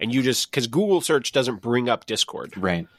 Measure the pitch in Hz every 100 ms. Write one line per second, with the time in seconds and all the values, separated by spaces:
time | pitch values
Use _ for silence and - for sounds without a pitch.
0 | 113 131 127 120 - - 117 139 208 180
1 | - 151 - 139 127 107 117 120 123 113
2 | - 110 - - - - 92 85 -